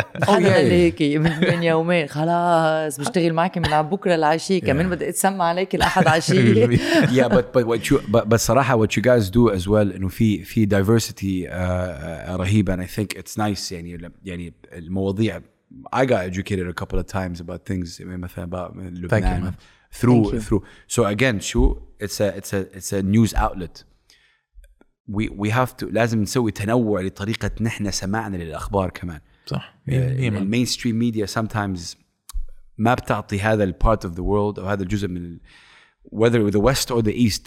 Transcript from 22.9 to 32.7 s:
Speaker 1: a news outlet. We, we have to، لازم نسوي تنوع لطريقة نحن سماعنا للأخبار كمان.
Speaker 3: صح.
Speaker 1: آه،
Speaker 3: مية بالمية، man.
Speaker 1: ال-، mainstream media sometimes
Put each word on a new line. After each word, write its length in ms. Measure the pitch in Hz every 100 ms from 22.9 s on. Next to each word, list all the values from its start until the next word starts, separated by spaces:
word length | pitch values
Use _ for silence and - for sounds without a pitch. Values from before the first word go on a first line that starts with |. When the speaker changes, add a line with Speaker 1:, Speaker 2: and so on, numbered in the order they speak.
Speaker 1:
a 80 | 98
news 320 | 95 107 110
outlet. 500 | - 107 95 85 - - _ _ _ _ _ _ - - _ _ _ -
We, 180 | 104 110
we 200 | 98 107
have 220 | 120 127 -
to، 20 | 92
لازم 300 | 107 117 113
نسوي 300 | 98 131 113
تنوع 500 | - 104 123 110 95
لطريقة 500 | 95 - 101 113 101 -
نحن 300 | 110 - 101
سماعنا 460 | - 95 110 104 92
للأخبار 520 | 82 76 - 98 90
كمان. 300 | - 87 76 - _ -
Speaker 3:
صح. 300 | - - _ -
Speaker 1:
آه، 20 |
Speaker 3:
مية 380 | 131 127 131 123
بالمية، 0 |
man. 340 | 101 98 120
Speaker 1:
ال-، 40 | 117
mainstream 280 | - 120 113
media 300 | 120 110 95
sometimes 640 | 113 110 110 101 90 85 - _ _ - - - - -